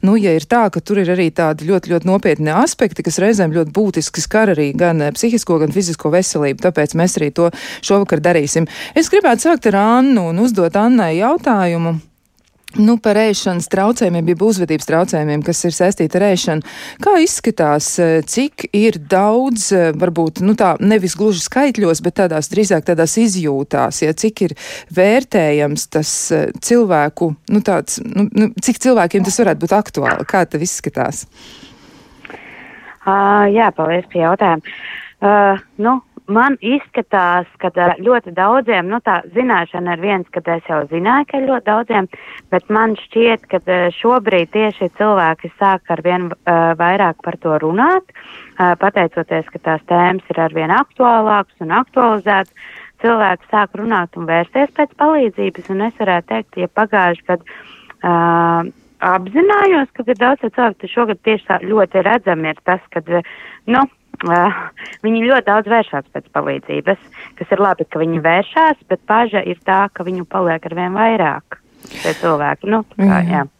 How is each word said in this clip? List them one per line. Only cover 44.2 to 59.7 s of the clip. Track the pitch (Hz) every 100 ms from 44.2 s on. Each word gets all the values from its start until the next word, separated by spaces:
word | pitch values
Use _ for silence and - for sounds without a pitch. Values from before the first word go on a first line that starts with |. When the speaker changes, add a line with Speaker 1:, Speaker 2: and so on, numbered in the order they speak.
| 208 190 165
Speaker 2:
tieši | 208 214 - 180 -
cilvēki | 214 202 165 160 170 _
sāk | 196 190 -
arvien, | 160 165 180 180 - -
ā, | 170 165 165
vairāk | 170 196 185 165
par | - 170
to | 170 156
runāt, | 156 185 277 370 370 - - - - -
ā, | 180 175
pateicoties, | 196 202 170 - 160 165 160
ka | - -
tās | 156 -
tēmas | 175 180 185 -
ir | -
arvien | 165 160 160
aktuālākas | 202 285 _ 247 233 220 208 190 _
un | 165 196
aktualizētas. | 254 - 240 214 190 202 190 _ - - - _
Cilvēki | 226 226 202 180 _
sāk | 214 202 190
runāt | 226 208 170 -
un |
vērsties | 165 165 170 254 285
pēc | - 294 -
palīdzības, | 302 311 240 190 190 180 175
un | 190 214
es | -
varētu | 202 175 170
teikt, | 226 214 -
ja | 180
pagājuši | - 214 208 180 170 -
gadu, | 175 - - - - _ -
ā, | 180 170 170 170 170 170 170 - _ _
apzinājos, | 185 185 185 240 381 415 403